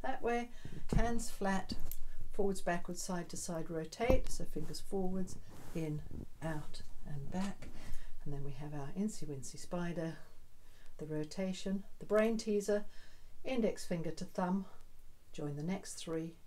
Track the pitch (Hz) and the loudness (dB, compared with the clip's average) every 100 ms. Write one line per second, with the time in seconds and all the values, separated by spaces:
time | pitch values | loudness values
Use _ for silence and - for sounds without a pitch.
0 | 247 254 226 240 240 - - - - - | 2 2 2 0 -2 -6 -6 2 4 6
1 | 226 233 - - 196 196 - - - - | 6 6 2 2 2 2 2 4 6 6
2 | - - - - 196 190 - 175 - - | 4 4 4 6 4 4 2 2 0 -2
3 | - 180 170 180 - 165 165 160 160 - | -4 -4 -4 -6 -4 -4 -4 -4 -6 -4
4 | 233 262 - - 170 151 160 - - 196 | 6 8 8 4 4 2 -2 -2 -2 2
5 | 185 190 185 - - - - 170 160 151 | 2 2 0 -2 -6 -6 -6 -4 -4 -4
6 | - - - - 160 156 - - - - | -4 -6 -8 -8 -4 -2 0 0 0 -2
7 | - 143 143 185 196 - - - - - | 0 0 0 0 -2 -4 -4 -4 4 4
8 | - - 151 143 139 131 147 147 131 180 | 4 2 0 0 0 -2 -4 -4 -4 -2
9 | 214 - - 139 123 - - 180 175 170 | -2 -2 -2 -2 -6 -6 -4 -2 -2 -2
10 | 160 151 - - - - - - - - | -4 -6 -8 -10 -10 -10 -12 -8 -8 -6
11 | 156 151 151 - 190 190 196 196 - - | -4 -4 -4 -2 -4 -2 -2 -4 -4 -8
12 | - 214 220 220 220 208 202 208 208 - | 2 4 4 2 0 0 2 0 0 -4
13 | - - - - - 254 214 - - 170 | -8 -10 -8 -4 0 2 0 0 -2 -2
14 | 160 156 185 - 180 196 190 - - - | -2 -4 -6 -2 0 0 -2 -8 -10 -10
15 | - - - - 147 143 160 196 - - | -12 -14 -10 -6 -4 -4 -4 -4 -6 -10
16 | - 160 165 165 | -6 -4 -6 -10